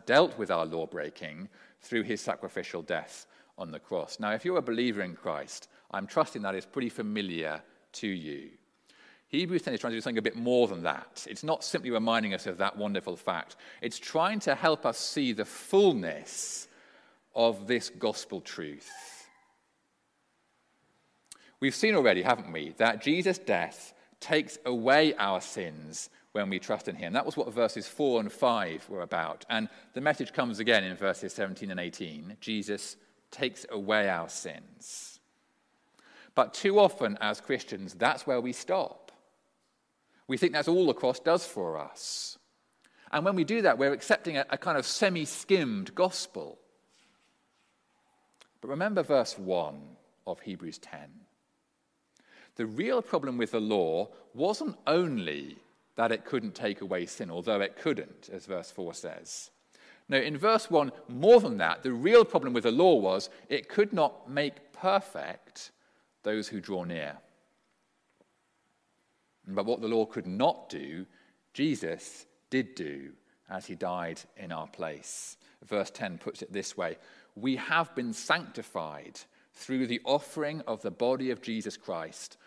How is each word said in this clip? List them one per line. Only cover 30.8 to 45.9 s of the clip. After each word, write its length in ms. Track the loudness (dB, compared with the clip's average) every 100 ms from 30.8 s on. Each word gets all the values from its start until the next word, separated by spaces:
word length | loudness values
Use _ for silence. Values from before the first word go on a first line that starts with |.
| 4
in 100 | 0
verses 380 | -2 -2 -4
seventeen 360 | -4 -4 -4 -8
and 100 | -6
eighteen. 580 | -6 -6 -10 -10 -14 -12
Jesus 560 | -6 -4 -4 -6 -8 -16 _ _ _
takes 360 | -4 -4 -4 -8
away 360 | -6 2 2 4
our 220 | 0 -4
sins. 920 | -8 -10 -12 -16 -20 -16 -16 -16 -20 _ _ _ _ _ _ _ _ -20 -20 -4
But 200 | 2 2
too 260 | 2 4 8
often 380 | 8 6 -2 0
as 220 | 0 0
Christians, 520 | -2 -2 -2 -10 -8
that's 320 | 2 2 2 0
where 140 | -2
we 140 | -2
stop. 580 | -4 -2 -2 -2 -8 -20 -20 _ _ _ _ _ _ _ _ _ _ -6
We 100 | 2
think 160 | 2
that's 160 | 4 4
all 160 | 4 4
the 80 |
cross 260 | 4 2 2
does 260 | 4 2 2
for 320 | -4 -4 -4
us. 600 | -8 -10 -10 -8 -8 -12 _ _ _ _ _ _ -4
And 140 | 0 2
when 100 | 2
we 80 |
do 200 | 2 4
that, 140 | 4 6
we're 140 | 4
accepting 460 | 2 2 2 2 -2
a, 80 | -2
a 80 | -2
kind 200 | 0 0
of 80 | 0
semi-skimmed 1080 | 2 2 2 -2 -4 2 4 4 -2 -2